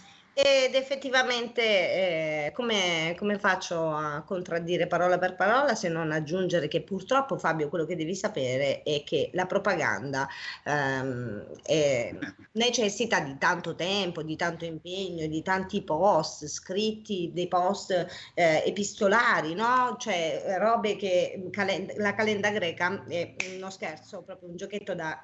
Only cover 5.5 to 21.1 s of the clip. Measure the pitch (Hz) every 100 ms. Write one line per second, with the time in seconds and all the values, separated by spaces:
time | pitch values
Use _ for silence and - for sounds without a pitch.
5.5 | 247 285 214 175 165 160 156 147 185 180
6.5 | 165 151 165 - 190 - 269 262 170 170
7.5 | 160 147 180 160 170 156 196 208 208 127
8.5 | 131 139 - - 147 - 156 123 175 185
9.5 | 190 196 180 127 101 135 135 - - -
10.5 | - - 147 135 135 135 123 120 101 -
11.5 | - - 156 143 127 107 87 - - -
12.5 | 220 240 233 208 208 233 185 147 135 175
13.5 | 175 170 147 170 202 180 165 156 156 175
14.5 | 165 165 156 175 185 190 170 156 156 160
15.5 | 190 185 202 - 156 196 165 160 - 147
16.5 | - - 190 220 214 - 190 170 156 175
17.5 | 180 180 196 - 180 175 - - - 170
18.5 | 156 185 208 202 - 202 220 240 180 156
19.5 | 175 226 254 247 226 226 175 160 147 -
20.5 | 185 214 226 208 196 196